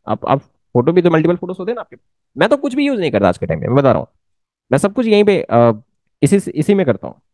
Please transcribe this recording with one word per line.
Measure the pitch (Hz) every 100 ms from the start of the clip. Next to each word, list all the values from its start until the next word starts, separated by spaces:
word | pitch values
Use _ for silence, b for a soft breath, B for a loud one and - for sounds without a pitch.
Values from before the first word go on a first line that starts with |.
| -
आप, | 113 -
आप | 139 - _ _
photo | 123 127
भी | 175
तो | 175
multiple | 165 156 175
photos | 180 185
होते | 185
हैं |
ना | 240
आपके। | - - _ _ _ -
मैं | 190
तो | 277
कुछ | 285
भी | 254 285
यूज़ | 254
नहीं | 165
करता | 104 98
आज | 87
के | -
time | 80
पे, | -
मैं | 127
बता | 135
रहा | 98
हूँ, | - _ _ _ _ _ _
मैं | 135
सब | 202
कुछ | 202 226
यहीं | 208
पे, | 208 190
अ, | - 117 120 110 _ _ _ _
इसी, | 143 196 -
इसी | - 151
में | 202 160
करता | 101 62
हूँ। | - _